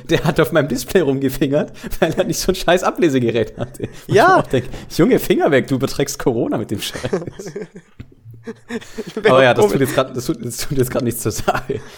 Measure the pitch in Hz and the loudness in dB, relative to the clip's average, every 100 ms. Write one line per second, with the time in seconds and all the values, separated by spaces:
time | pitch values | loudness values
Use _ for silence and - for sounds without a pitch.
0 | - 160 156 160 156 165 143 254 - 190 | -2 0 2 2 2 2 0 -2 0 0
1 | 143 135 135 135 147 147 214 - 214 - | 2 0 0 0 0 0 -2 -8 -6 -2
2 | 165 165 185 160 - 185 - 180 180 311 | 0 0 -2 -2 -2 -2 2 2 2 0
3 | 175 135 117 113 113 - 120 - - - | 2 2 2 0 -2 -4 -10 -8 -12 -10
4 | - 190 339 370 - 131 - - - - | 0 4 6 4 2 -2 -2 -10 -6 2
5 | 196 202 - 233 359 135 107 131 131 - | 4 4 2 2 4 2 2 -2 -2 -2
6 | 139 - 147 113 147 147 104 104 - - | -4 -2 -2 0 -2 -4 -4 -6 -6 -8
7 | 127 175 - - 196 202 208 196 - - | -4 -4 -6 -14 -14 -12 -14 -16 -20 -20
8 | - - - - - 220 - 226 - - | -20 -20 -20 -18 -14 -14 -10 -10 -10 -12
9 | 196 220 202 131 131 117 104 101 131 - | -10 0 4 6 6 6 4 4 0 0
10 | 135 123 123 156 123 - - 131 127 131 | -2 -2 -4 -4 -6 -6 -4 0 0 0
11 | 120 - 113 - - - - 110 - | -2 -2 -4 -4 -2 -2 -2 -8 -10